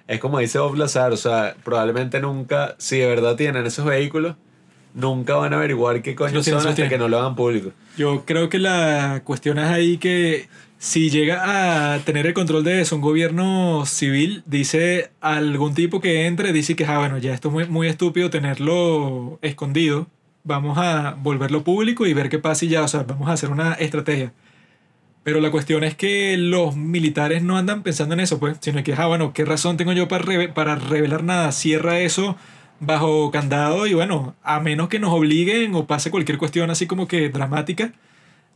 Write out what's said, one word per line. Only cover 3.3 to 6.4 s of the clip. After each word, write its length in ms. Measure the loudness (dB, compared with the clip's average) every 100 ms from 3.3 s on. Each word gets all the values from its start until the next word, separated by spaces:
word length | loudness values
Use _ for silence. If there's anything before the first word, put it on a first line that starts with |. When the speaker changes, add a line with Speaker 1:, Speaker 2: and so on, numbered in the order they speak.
| 2
Speaker 1:
tienen 300 | 0 0 -4
esos 180 | -2
vehículos, 520 | 0 0 0 -2 -4 -6 _ _ _ _ _
nunca 400 | -4 -2 -2 0 0
van 160 | 2
a 40 | 0
averiguar 460 | 0 2 2 0
qué 120 | -4
coño 200 | -4 -2
Speaker 2:
Los 100 | 0